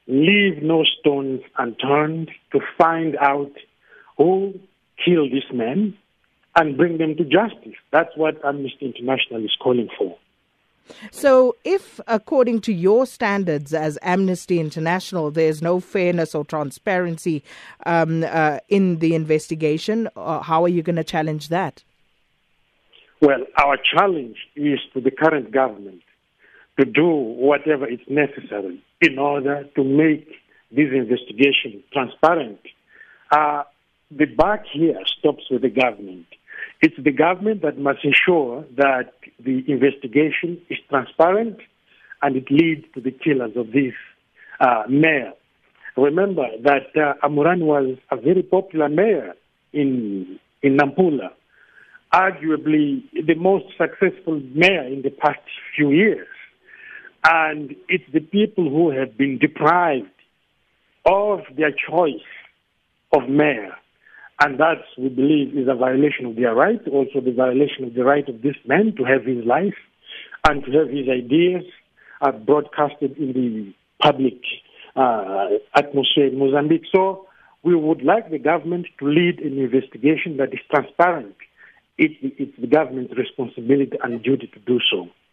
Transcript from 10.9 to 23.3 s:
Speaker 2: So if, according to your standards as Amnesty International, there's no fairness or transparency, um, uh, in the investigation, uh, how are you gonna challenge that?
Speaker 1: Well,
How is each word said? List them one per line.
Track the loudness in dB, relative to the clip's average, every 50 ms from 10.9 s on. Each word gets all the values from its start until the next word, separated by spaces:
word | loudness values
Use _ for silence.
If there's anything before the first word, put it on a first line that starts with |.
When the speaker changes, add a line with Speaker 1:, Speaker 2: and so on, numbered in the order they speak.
| -20 -20 -20 -20 -12
Speaker 2:
So | -2 2 4 6 6 6 4 2 -2 _
if, | -2 -2 -2 -4 -8 -16 -18 -6 -4
according | -4 -4 -2 0 2 2 2 2 0 -2 -2
to | -4 -4
your | 0 2 4 4 4 2
standards | 0 -2 -4 -4 -2 -2 -2 -2 -2 -4 -4 -4 -6 -4
as | -4 -2 -4 -4 -4 -4
Amnesty | -2 0 0 0 0 -2 -4 -4 -4 -2 -2
International, | -2 -4 -6 -4 -2 -2 -2 -2 -4 -6 -6 -4 -4 -2
there's | 0 0 2 2 0 0 -2
no | -2 -2 -2
fairness | -2 -4 -2 0 0 0 0 0 -2 -2 -4
or | -6 -6
transparency, | -6 -6 -6 -6 -6 -8 -8 -4 -2 -2 0 -2 -2 -6 -6 -4 -4 -4 -4 -6 -10 -18 -20 -20 -20 -20 _ -4
um, | -2 0 0 2 0 0 -2 -2
uh, | -2 0 0 0 0 0 -2 -4 _
in | 0 2 2 2 0 0
the | 0 0 0
investigation, | 0 0 0 0 0 0 -4 -6 -4 -2 -2 -2 -2 -2 -4 -4 -4 -4 -6 -8
uh, | -10 -8 -6 -6 -6
how | -4 -2 0 2 2
are | 2
you | 0 0 -2
gonna | -2 -4 -4 -4
challenge | -4 -4 -4 -4 -4 -6 -8 -6 -4
that? | -4 -4 -2 -4 -8 -12 _ _ _ _ _ _ _ _ _ _ _ _ _ _ _ _ _ _ _ _ _ _ _ _ _ _ _ _
Speaker 1:
Well, | 4 4